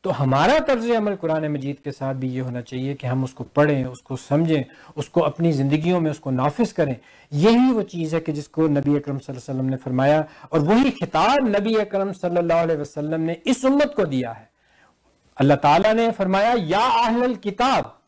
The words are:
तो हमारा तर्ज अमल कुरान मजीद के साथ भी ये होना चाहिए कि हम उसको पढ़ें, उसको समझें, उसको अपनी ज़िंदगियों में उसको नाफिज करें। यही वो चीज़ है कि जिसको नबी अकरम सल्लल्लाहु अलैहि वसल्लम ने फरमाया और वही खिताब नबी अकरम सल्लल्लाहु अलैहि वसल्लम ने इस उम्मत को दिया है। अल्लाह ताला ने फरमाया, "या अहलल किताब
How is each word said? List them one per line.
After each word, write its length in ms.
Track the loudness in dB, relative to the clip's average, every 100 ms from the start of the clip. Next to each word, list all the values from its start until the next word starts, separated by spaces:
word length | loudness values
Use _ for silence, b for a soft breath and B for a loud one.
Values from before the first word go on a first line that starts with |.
तो 60 | -4
हमारा 480 | -2 2 2 4 2
तर्ज 320 | 2 -2 0
अमल 240 | 0 0
कुरान 340 | -4 -2 -2 -2
मजीद 280 | -4 -6 -8
के 60 | -10
साथ 240 | -8 -6
भी 140 | -4 -6
ये 120 | -6
होना 200 | -6 -8
चाहिए 340 | -8 -8 -6
कि 120 | -6 -4
हम 180 | -4
उसको 200 | -4 -8
पढ़ें, 400 | -4 0 2 2
उसको 320 | -4 -10 _ -12
समझें, 480 | -2 0 2 0 -2 B B -12
उसको 240 | -4 0
अपनी 320 | 0 0 0
ज़िंदगियों 480 | 2 0 0 2 0
में 100 | 0
उसको 200 | -4 -4
नाफिज 420 | -2 -2 0 -4
करें। 240 | 0 -2 -2 b b b
यही 400 | 2 4 6 4
वो 100 | 2
चीज़ 320 | -2 -6 -4
है 60 | -2
कि 120 | -4
जिसको 360 | -6 -6 -2 2
नबी 280 | 2 2 0
अकरम 220 | -2 -8
सल्लल्लाहु 0 |
अलैहि 180 | -8 -14
वसल्लम 280 | -8 -4
ने 120 | -2 -4
फरमाया 480 | -2 0 2 2 0 B B
और 80 | 0
वही 300 | 2 4 2
खिताब 580 | 0 -4 0 2 2 2 0
नबी 180 | 0
अकरम 380 | -2 -2 -4 -4
सल्लल्लाहु 500 | -4 -4 -2 0 2
अलैहि 180 | 2 -2
वसल्लम 400 | -4 -8 -4 -2
ने 160 | -4 -4 -2
इस 180 | 0
उम्मत 280 | 2 2 2 0
को 80 |
दिया 260 | -2 -2 -4
है। 200 | -10 -18 b b b b _ _ _ _ 0
अल्लाह 200 | 2 4
ताला 360 | 4 4 4
ने 180 | 2 0
फरमाया, 420 | 0 0 2 2 0
"या 220 | 0 0
अहलल 540 | 2 2 0 0 -2 -2
किताब 640 | -8 -2 0 2 -2 -12